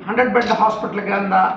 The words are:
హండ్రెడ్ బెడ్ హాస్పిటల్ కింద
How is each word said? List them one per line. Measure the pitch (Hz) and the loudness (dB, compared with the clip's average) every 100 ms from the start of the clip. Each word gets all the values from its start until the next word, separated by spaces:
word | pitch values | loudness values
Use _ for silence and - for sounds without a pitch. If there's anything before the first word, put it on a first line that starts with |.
| 196 | -4
హండ్రెడ్ | 233 247 | 0 2
బెడ్ | 240 226 | 2 0
హాస్పిటల్ | 226 214 208 226 202 | 2 2 0 -6 -6
కింద | 190 196 196 190 190 | -4 -4 0 2 2